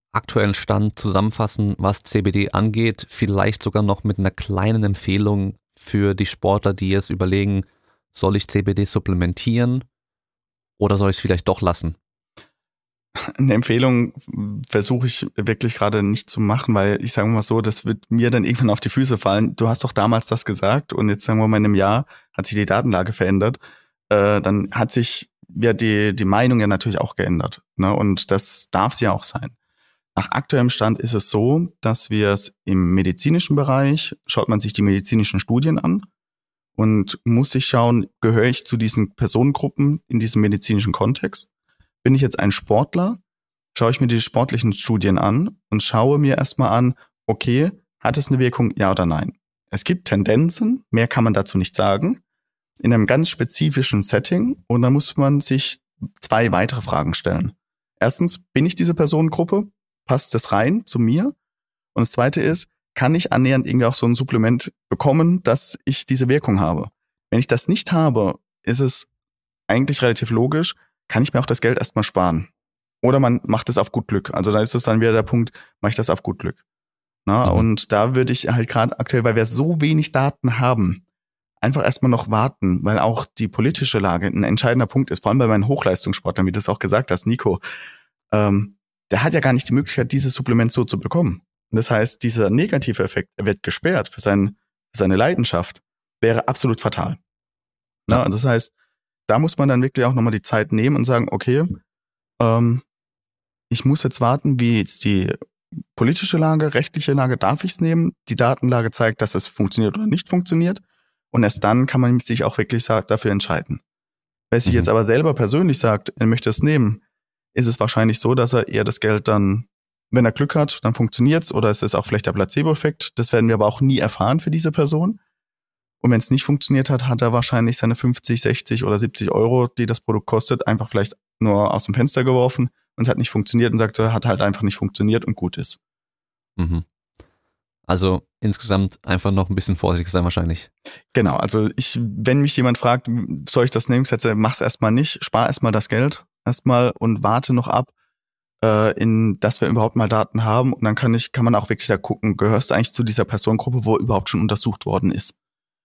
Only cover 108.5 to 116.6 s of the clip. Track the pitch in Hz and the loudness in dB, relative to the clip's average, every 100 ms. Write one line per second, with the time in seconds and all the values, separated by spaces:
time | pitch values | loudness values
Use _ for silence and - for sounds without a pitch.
108.5 | 131 127 123 113 - 113 110 104 95 - | 2 0 0 0 0 0 0 -2 -2 -4
109.5 | - 98 - 107 214 214 180 - 180 180 | -2 -2 0 0 0 -2 -2 0 -2 0
110.5 | 165 175 196 - _ _ _ _ 120 104 | 0 0 -4 -12 _ _ _ _ 0 0
111.5 | - 104 120 135 131 123 123 - 117 - | 0 2 2 2 2 2 2 0 -2 -2
112.5 | - 104 113 - 110 - 107 107 98 - | -2 -2 -2 0 -2 0 -2 0 -2 -2
113.5 | - - - - _ _ _ _ _ _ | -4 -4 -10 -12 _ _ _ _ _ _
114.5 | 120 120 120 87 110 110 123 160 123 104 | 0 2 2 2 2 4 2 2 0 0
115.5 | 147 180 135 117 104 - - 113 113 113 | 2 2 2 0 0 -4 -2 0 0 -2
116.5 | - | 0